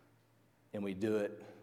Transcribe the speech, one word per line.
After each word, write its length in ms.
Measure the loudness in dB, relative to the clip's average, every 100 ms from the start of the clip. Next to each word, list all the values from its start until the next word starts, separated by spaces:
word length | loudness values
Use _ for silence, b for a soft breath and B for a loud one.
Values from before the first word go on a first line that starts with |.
| b b _ _ _ _ _
and 100 | -2
we 100 | -2
do 220 | 2 2 4
it 260 | 2 -2 B B